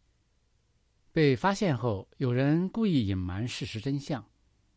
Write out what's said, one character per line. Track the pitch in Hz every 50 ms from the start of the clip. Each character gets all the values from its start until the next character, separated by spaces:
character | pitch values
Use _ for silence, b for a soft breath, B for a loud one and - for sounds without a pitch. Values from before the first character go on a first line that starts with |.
| _ _ _ _ _ _ _ _ _ _ _ _ _ _ _ _ _ _ _ _ _ _
被 | _ 165 156 143 127
发 | - - 190
现 | 196 - 220 175 135
后， | 104 120 120 101 95 98 - _
有 | - 139 123
人 | 120 127 135 143 151 170 185 190
故 | - 226 226
意 | 202 165 131 107
隐 | 95 98
瞒 | 92 90 90 90 101 120
事 | 120 - - 139
实 | - - 110
真 | - 139 143 139
相， | 139 - 151 113 104 - _ _ _ _ _ _ _ _ _